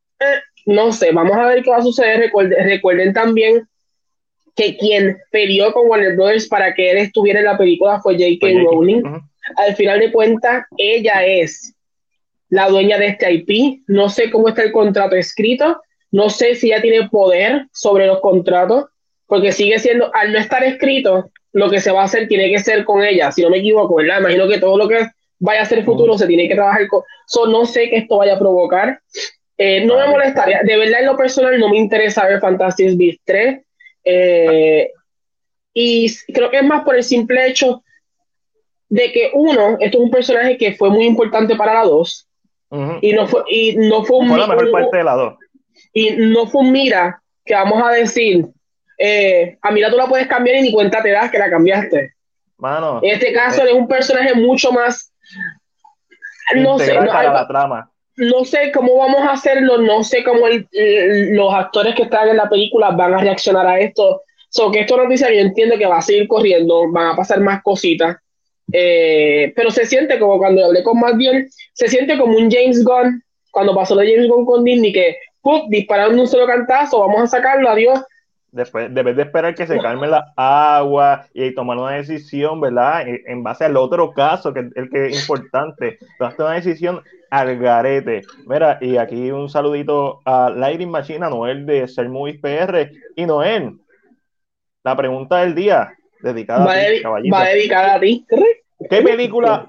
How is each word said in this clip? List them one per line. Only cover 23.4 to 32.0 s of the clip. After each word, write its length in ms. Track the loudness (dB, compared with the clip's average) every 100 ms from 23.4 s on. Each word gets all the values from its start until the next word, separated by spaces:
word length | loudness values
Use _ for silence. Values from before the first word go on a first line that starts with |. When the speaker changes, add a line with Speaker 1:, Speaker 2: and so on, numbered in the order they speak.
Speaker 1:
no 80 | 0
me 80 | 2
equivoco, 380 | 2 2 2 0
¿verdad? 240 | 0 0
Imagino 280 | 0 0 0
que 120 | 0
todo 180 | 0 0
lo 100 | 0
que 200 | 0 -2 -10 _ _
vaya 240 | -4 -2
a 20 | -2
ser 180 | -2
futuro 280 | 0 2 2
Speaker 2:
Ujú. 80 | 2
Speaker 1:
se 80 | 2
tiene 200 | 0 0
que 60 |
trabajar 340 | 0 0 0 0
con, 140 | -2 -4 -14 -6
so, 220 | -2 0
no 180 | 2 0
sé 240 | 0 0
qué 80 | -2
esto 200 | 0 2
vaya 180 | 2 2
a 40 |
provocar. 600 | 2 2 2 0 -2 -6 _ -14 -14 -16 _ -4
Eh, 260 | 0 2
no 120 | 2 2
me 60 |
Speaker 2:
Vale. 100 | 2
Speaker 1:
molestaría, 500 | 2 0 0 0 0
de 140 | 0 0
verdad 220 | 0 0
en 80 | 0
lo 100 | 0
personal 420 | 0 0 0 2
no 100 | 2
me 80 | 2
interesa 500 | 0 0